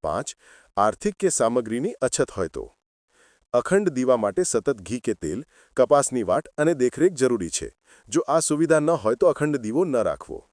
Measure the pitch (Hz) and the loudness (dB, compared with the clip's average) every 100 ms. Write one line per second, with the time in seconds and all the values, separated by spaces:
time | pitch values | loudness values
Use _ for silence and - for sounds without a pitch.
0 | 78 82 - - _ - _ - 104 - | -4 -6 -8 -14 _ -20 _ 0 0 0
1 | 208 196 190 - 117 120 110 117 175 - | -6 -2 -2 0 0 0 -2 -4 -4 -4
2 | 127 - 135 - 85 - - _ _ _ | -4 -2 -4 -2 -6 -6 -14 _ _ _
3 | _ _ _ _ _ 120 - 190 202 127 | _ _ _ _ _ -2 2 2 2 0
4 | 127 123 104 98 185 117 107 120 87 120 | 2 2 2 0 0 0 -2 -4 -6 -6
5 | - 107 78 92 151 _ _ - 123 143 | -4 -4 -4 -8 -10 _ _ 0 4 4
6 | 139 127 92 107 - - 151 156 123 - | 2 -2 0 -2 -2 -2 0 2 -2 2
7 | 175 151 131 117 85 - 55 _ _ _ | 0 2 0 0 -4 -8 -10 _ _ _
8 | - 143 165 165 - 151 160 156 151 165 | -6 -4 0 0 0 0 4 4 4 0
9 | 107 123 180 147 151 143 107 127 185 127 | 0 4 2 2 -2 -2 -2 -2 0 0
10 | 95 71 - - _ | 0 -4 -8 -16 _